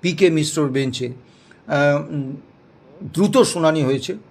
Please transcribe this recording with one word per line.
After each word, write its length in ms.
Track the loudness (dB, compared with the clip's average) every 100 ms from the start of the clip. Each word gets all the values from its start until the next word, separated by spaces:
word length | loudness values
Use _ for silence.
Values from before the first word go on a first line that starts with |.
পি 100 | -4
কে 180 | 2 2
মিশ্রর 400 | 4 -2 -2 -2
বেঞ্চে, 380 | 0 -2 -4 -8
আহ, 920 | -10 -20 _ _ -20 -4 2 2 2
উম, 340 | -2 -8 -8 -10 -16 _ _ _ -20 -18
দ্রুত 340 | -10 -2 2 4
শুনানি 460 | 2 2 2 2
হয়েছে 340 | 0 -2 -4 -12 -12